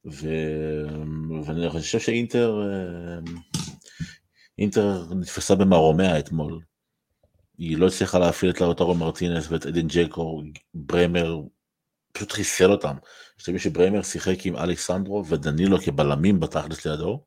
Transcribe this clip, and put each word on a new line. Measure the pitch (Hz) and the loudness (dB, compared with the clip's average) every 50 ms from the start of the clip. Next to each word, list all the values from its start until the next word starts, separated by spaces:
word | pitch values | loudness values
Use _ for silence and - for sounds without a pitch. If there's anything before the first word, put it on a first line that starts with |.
| _ | _
ו-, | 82 73 69 78 78 80 80 78 78 78 78 78 78 76 76 76 76 76 78 76 78 78 78 78 80 80 78 76 | -16 -14 -8 -6 -4 -4 -2 -2 -4 -4 -4 -4 -4 -4 -4 -6 -6 -8 -8 -8 -8 -6 -6 -6 -6 -6 -6 -6
ואני | 76 78 82 85 80 | -4 -4 -2 -2 -2
חושב | 80 82 76 - - 76 | -2 -4 -4 -2 -2 -2
שאינטר, | - - 113 117 120 113 - 120 120 113 107 104 | 0 0 0 0 -2 0 0 2 2 2 2 0
אה, | 104 101 98 95 92 87 87 85 85 85 85 85 82 85 85 85 82 _ - - - - - - _ - - - - - - _ _ _ _ _ _ _ _ - | -2 -2 -4 -4 -6 -6 -8 -10 -10 -10 -10 -10 -10 -10 -12 -14 -14 _ -10 -10 -10 -10 -14 -18 _ -20 -14 -14 -14 -14 -14 _ _ _ _ _ _ _ _ -2
אינטר | 101 104 - 113 104 101 98 92 82 82 90 | -2 0 2 2 2 2 0 -2 -6 -6 -6
נתפסה | 95 87 - - 80 - - 98 | -6 -6 -6 -6 -8 2 2 4
במרומיה | 95 98 95 92 82 80 80 78 85 95 92 85 76 | 6 6 6 8 8 8 6 6 6 4 4 2 0
אתמול. | 71 - 85 80 76 80 82 82 82 _ _ _ _ _ _ _ _ _ _ _ _ _ _ _ _ _ _ - | 0 -2 -4 -4 -4 -4 -8 -12 -14 _ _ _ _ _ _ _ _ _ _ _ _ _ _ _ _ _ _ -10
היא | 85 82 80 78 | -4 -4 2 4
לא | 90 | 4
הצליחה | 92 - - 104 - - 90 | 4 4 2 -2 2 4 4
להפעיל | 87 85 85 - - 92 | 4 4 4 4 2 0
את | 85 - | 2 2
לאוטרו | 90 85 85 - 90 87 90 | 2 2 4 2 2 2 2
מרטינס | 85 82 82 78 - 90 87 85 82 76 78 | 2 0 -2 -2 -2 -2 -2 -2 -2 -2 -4
ואת | 82 80 - | -4 -4 -4
עדן | 69 82 85 82 76 | -2 -2 -2 -2 2
ג'קו, | 69 87 85 78 - 85 82 80 80 76 76 76 76 - _ _ - | 2 2 2 2 -2 -6 -6 -6 -6 -8 -10 -14 -16 -20 _ _ -16
ברמר | 82 71 69 85 85 87 87 87 87 85 82 82 156 - - _ _ _ _ _ _ _ _ _ _ _ _ | -14 -8 -2 2 2 2 4 2 0 0 0 -2 -6 -8 -12 _ _ _ _ _ _ _ _ _ _ _ _
פשוט | _ - 104 - | _ -12 -10 -8
חיסל | - 107 95 - - - 92 95 | -6 -4 -4 -4 2 4 6 6
אותם. | 101 101 - 82 69 67 _ - - - - - _ _ | 6 4 0 -4 -6 -8 _ -20 -20 -20 -20 -20 _ _
שתבין | - - 90 95 | -8 -6 -6 -2
שברמר | - 98 76 82 90 95 104 101 | -2 -2 2 4 4 4 4 0
שיחק | 92 - - 82 - 95 92 90 - | -2 -4 -8 -4 -2 -2 -2 -2 -2
עם | 92 85 | -6 -4
אלכסנדרו | 60 80 90 85 - - - 90 95 98 95 98 104 95 | -2 -2 -4 -4 -4 -4 -4 -2 -4 -2 -4 -4 -6 -2
ודנילו | 78 82 76 71 76 73 78 92 - 98 - | -2 -4 -2 -2 -2 0 2 4 4 4 4
כבלמים | - 82 71 71 76 71 71 71 82 101 101 87 | 2 -2 0 2 2 2 2 2 4 4 4 2
בתכלס | 80 - - 78 76 76 80 - - | 0 0 -2 -4 -4 -4 -10 -6 -4
לידו | 80 76 76 87 90 113 147 _ | -6 -4 -4 -4 -6 -6 -6 _